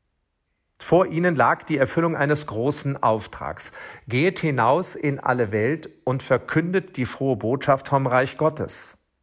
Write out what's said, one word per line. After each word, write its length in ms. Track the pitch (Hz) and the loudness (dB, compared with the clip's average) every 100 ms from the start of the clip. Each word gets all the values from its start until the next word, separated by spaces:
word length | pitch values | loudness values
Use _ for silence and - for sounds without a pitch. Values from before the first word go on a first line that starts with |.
| _ _ _ _ _ _ _ - | _ _ _ _ _ _ _ -10
Vor 280 | - 170 185 | 2 4 4
ihnen 280 | 160 180 | 2 0
lag 300 | 147 120 165 | 4 2 2
die 120 | - 143 | 0 0
Erfüllung 380 | 135 - 165 | 0 2 0
eines 320 | 160 143 147 - | 0 0 0 -2
großen 560 | 107 127 143 139 139 | -2 -2 -2 -4 0
Auftrags. 720 | 117 110 - - 67 - - - - - - | 2 2 -2 -10 -10 -8 -8 -10 -18 -18 -4
"Geht 320 | 123 180 185 | 0 0 0
hinaus 560 | 160 131 113 156 185 | -2 2 4 2 0
in 240 | - 147 139 | -4 -4 -2
alle 320 | - 123 110 | 0 0 0
Welt 400 | 107 113 156 - - | 0 0 -2 -8 -8
und 180 | - 131 | -4 -2
verkündet 720 | - 127 - - 170 185 170 - | 0 0 0 0 0 0 -2 -4
die 100 | 120 | -6
frohe 280 | - 135 | -2 -2
Botschaft 540 | 113 110 135 147 135 - | 0 0 0 2 2 2
vom 180 | 139 131 | 0 2
Reich 300 | 127 131 - | 2 0 0
Gottes." 680 | 156 151 92 - - - _ _ | 0 0 -6 -6 -8 -12 _ _